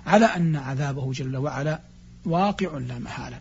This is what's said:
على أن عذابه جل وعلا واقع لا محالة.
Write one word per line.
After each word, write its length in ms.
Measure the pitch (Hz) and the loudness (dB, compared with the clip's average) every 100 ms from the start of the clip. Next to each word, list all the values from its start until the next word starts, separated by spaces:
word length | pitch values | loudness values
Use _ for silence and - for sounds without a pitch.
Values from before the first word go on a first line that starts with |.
| - | 4
على 200 | 202 226 | 6 6
أن 300 | 180 165 151 | 4 2 0
عذابه 560 | 131 135 143 139 127 | -2 -4 -2 -2 -4
جل 240 | 131 131 131 | -4 -4 -2
وعلا 440 | 143 135 147 160 - - - - | -2 -2 -2 -4 -8 -20 -20 -8
واقع 540 | 180 165 202 196 180 151 | -2 2 2 2 -2 -4
لا 200 | 123 120 | -6 -8
محالة. 420 | - - - - | -10 -10 -10 -10